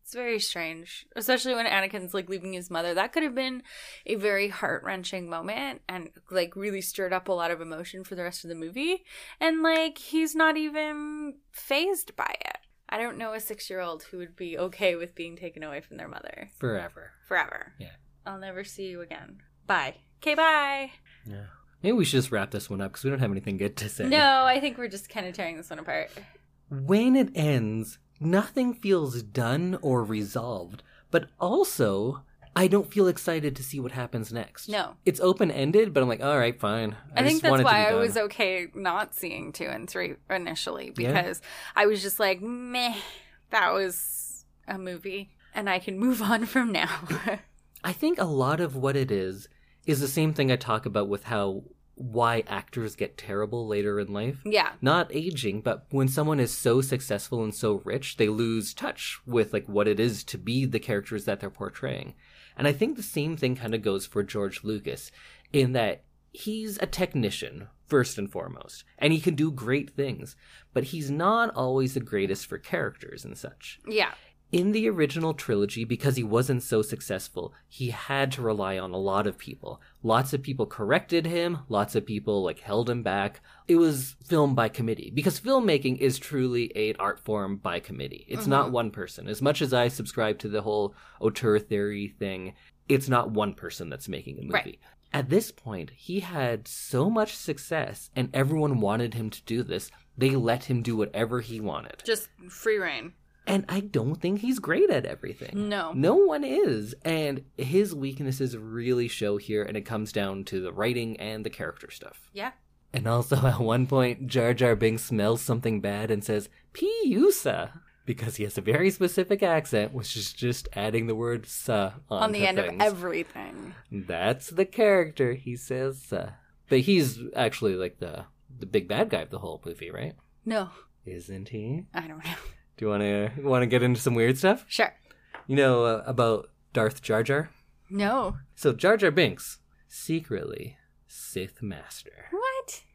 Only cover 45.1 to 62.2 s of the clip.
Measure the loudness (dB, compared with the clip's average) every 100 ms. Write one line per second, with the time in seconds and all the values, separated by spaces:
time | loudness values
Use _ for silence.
45.1 | -10 -12 _ _ -6 0 0 -2 0 2
46.1 | 2 2 2 2 2 2 2 0 -2 -4
47.1 | -4 -2 -6 -8 _ _ -8 -6 0 0
48.1 | 2 2 2 2 2 0 0 0 2 2
49.1 | 0 -2 -6 -14 _ _ _ 0 0 2
50.1 | 2 2 2 2 2 0 -2 0 -2 0
51.1 | -2 -2 0 0 -2 -10 -20 _ -12 -4
52.1 | 2 4 2 0 -6 -6 -6 -6 -4 -6
53.1 | -6 -6 -4 -2 -4 -2 0 0 0 -2
54.1 | -4 -4 -6 0 2 2 0 2 4 2
55.1 | -2 -4 -2 -4 -2 -2 -2 -2 0 2
56.1 | 2 2 2 2 2 4 4 2 -2 -2
57.1 | -4 -2 -4 -4 0 0 0 0 -4 -4
58.1 | 2 2 4 2 0 -2 -6 -6 -6 -10
59.1 | -10 0 2 4 0 0 2 4 4 2
60.1 | 0 -8 -8 -2 0 2 0 0 -2 -2
61.1 | -6 -4 -4 -6 -8 -10 -6 -6 -6 -10
62.1 | -16